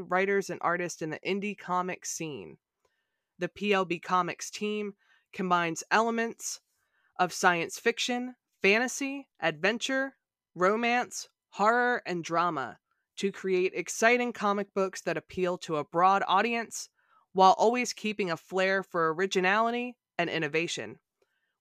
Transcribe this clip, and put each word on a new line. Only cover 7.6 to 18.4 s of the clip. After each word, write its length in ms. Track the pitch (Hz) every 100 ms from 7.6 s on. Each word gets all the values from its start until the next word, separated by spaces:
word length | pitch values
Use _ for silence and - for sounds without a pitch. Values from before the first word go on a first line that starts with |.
| 160 -
fiction, 560 | 233 233 - 247 254 - _ _
fantasy, 680 | 196 220 247 - 269 277 - -
adventure, 720 | 165 151 190 233 - 269 269 - _ _ _
romance, 720 | - 185 220 240 247 196 - - _ _
horror, 540 | - 208 240 247 240 -
and 180 | 175
drama 540 | 156 165 175 151 117 - _ _ _ -
to 140 | 196
create 420 | - 190 180 185 180
exciting 560 | 170 - 226 247 240
comic 420 | - 202 202 202 202
books 260 | 190 -
that 160 | 180 160
appeal 400 | - 185 175 180
to 200 | - 151
a 60 |
broad 400 | 143 170 185 196 -
audience 640 | 185 233 233 220 - - _ _ _ _
while 220 | 185 185 -
always 360 | 220 247 240
keeping 360 | - 214 208 185
a 80 |
flair 460 | 160